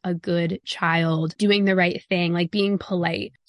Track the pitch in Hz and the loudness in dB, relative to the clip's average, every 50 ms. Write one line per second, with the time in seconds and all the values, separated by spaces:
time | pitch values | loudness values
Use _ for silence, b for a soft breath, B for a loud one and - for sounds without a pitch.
0 | - 185 175 165 - - 170 170 170 165 190 - - - - - 175 165 165 165 | -2 -4 -4 -4 -2 -2 -2 0 0 -2 -4 -6 -8 -12 -6 -2 0 2 2 2
1 | 165 165 160 156 160 160 - - 208 202 202 208 196 196 190 185 175 180 - - | 2 2 2 0 0 -2 -2 0 2 2 4 4 4 4 4 4 2 2 0 -4
2 | - _ 190 175 175 165 170 175 175 165 - 208 196 202 202 185 - - 190 175 | -4 _ -2 0 0 0 0 0 0 0 0 0 0 0 0 -2 -2 -4 -4 -2
3 | 170 165 165 - - 214 - _ _ | -2 -2 -4 -4 -8 -10 -14 _ _